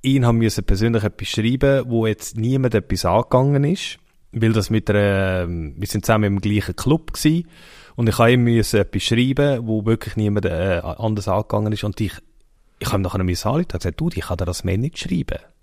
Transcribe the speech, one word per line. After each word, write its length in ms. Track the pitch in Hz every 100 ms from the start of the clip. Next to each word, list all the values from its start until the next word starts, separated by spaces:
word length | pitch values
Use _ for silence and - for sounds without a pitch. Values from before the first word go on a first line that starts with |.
ihn 220 | 131 135
haben 120 | 120 117
müssen 260 | 113 -
persönlich 400 | - 98 113 113
etwas 240 | 101 - 95
schreiben, 560 | - 110 131 139 135 123
wo 200 | 113 110
jetzt 300 | 104 - 113
niemand 360 | 113 135 127
etwas 320 | 107 - 90
angegangen 580 | 90 101 - - 135 143
ist, 320 | 143 190 - - _ _ _
weil 220 | 113 113
das 160 | 110 98
mit 180 | 110 -
der, 560 | 104 101 98 95 92
ähm, 320 | 87 85 78 76
wir 100 | 98
sind 180 | 107
zusammen 180 | - 110
im 140 | 104 98
gleichen 340 | 104 104 - -
Club 340 | 123 160 -
gsi 320 | - 156 165 170 - - - - -
und 100 | 113
ich 100 | -
habe 140 | 117
ihm 120 | 123
müssen 340 | 120 117 104 110
etwas 240 | 98 -
schreiben, 640 | - 120 127 135 143 127 113
wo 180 | 110
wirklich 300 | 104 113 -
niemand, 300 | - 107 104
äh, 340 | 95 82 95 87
anders 460 | 87 - 113 107 98
angegangen 460 | 95 - 104 107
ist 100 | 107
und 160 | 104 -
ich, 140 | 104 - _ _ _ _ _ _
ich 80 | -
habe 120 | 101
ihm 20 |
nachher 200 | 92 98
müssen 240 | 90 87 107
anrufen 160 | 143 180
und 60 | -
gesagt, 200 | 90 -
du, 80 | 160
ich 60 | -
kann 120 | - 85
dir 80 |
das 180 | 90 90
Mail 140 | 92 95
nicht 180 | 139 -
schreiben. 400 | - - - - _ _